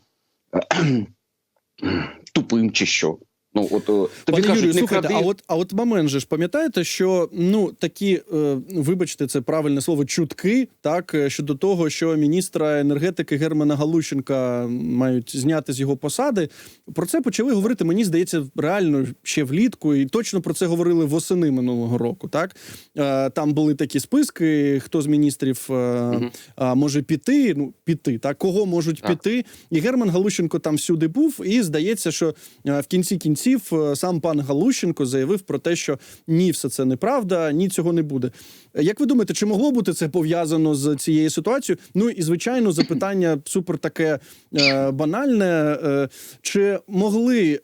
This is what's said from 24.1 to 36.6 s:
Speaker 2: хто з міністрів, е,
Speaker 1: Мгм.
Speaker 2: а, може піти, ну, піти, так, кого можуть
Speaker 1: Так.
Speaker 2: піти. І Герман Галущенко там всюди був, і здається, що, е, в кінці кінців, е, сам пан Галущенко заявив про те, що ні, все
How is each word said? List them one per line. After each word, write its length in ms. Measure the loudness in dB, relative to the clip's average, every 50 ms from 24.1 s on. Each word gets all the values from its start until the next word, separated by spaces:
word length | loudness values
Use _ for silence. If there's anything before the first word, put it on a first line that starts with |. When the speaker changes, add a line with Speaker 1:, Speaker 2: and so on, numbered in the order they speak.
| 2 2 2 0 0 0 0 2 2 2 2 2 0 0 -2
Speaker 2:
хто 160 | -2 -2 -2
з 60 | 0
міністрів, 600 | 2 2 4 4 2 0 0 -2 -2 -2 -4 -4 -4
е, 40 | -2
Speaker 1:
Мгм. 580 | -2 0 0 0 0 0 0 -2 -2 -4 -6 -8 -14 -20 -20 -6
Speaker 2:
а, 200 | -2 -2 2 2
може 260 | 2 2 2 0 -2
піти, 520 | 0 -2 -4 -2 0 2 2 4 4 2 0
ну, 160 | -2 -4 -6 -8 _ _
піти, 340 | -4 -4 -2 -2 -2 -2
так, 200 | -2 -2 -4 -4
кого 280 | -2 -2 0 0 0 0
можуть 360 | 0 0 0 0 -2 -4 -4
Speaker 1:
Так. 80 | -2 -2
Speaker 2:
піти. 340 | -2 0 0 -2 -2 -2 -4 -6 -14 -20 -8 _
І 80 | -2 0
Герман 300 | 0 2 0 0 0 2
Галущенко 500 | 2 2 0 0 0 -2 -2 -2 -2 -2
там 160 | -2 -2 -2
всюди 320 | -2 0 0 0 0 0
був, 340 | 0 2 2 0 0 0 -2 -4
і 160 | 0 0 0
здається, 500 | 0 0 -2 -2 0 0 -2 -2 -2 -4
що, 240 | -2 0 -2 -2 -2 -6 -14 -20 -20 _ -4
е, 120 | -2 -2 -2
в 60 | -2
кінці 300 | 0 0 0 0 0 -2
кінців, 300 | -2 0 0 0 0 2 0 0 0 0 -2 0
е, 220 | 0 0 0 0
сам 240 | -2 -2 -2 -2 0
пан 180 | 0 0 0 0
Галущенко 680 | 0 0 0 2 2 2 2 2 -2 -2 0 0 -2
заявив 340 | 0 0 0 0 0 -2 -2
про 180 | -2 -6 -6 -4
те, 160 | -2 -2 -2
що 240 | -2 -2 -4 -6 -6 -8 -16 -20 -14 _
ні, 240 | 0 2 4 4 2
все 180 | 2 0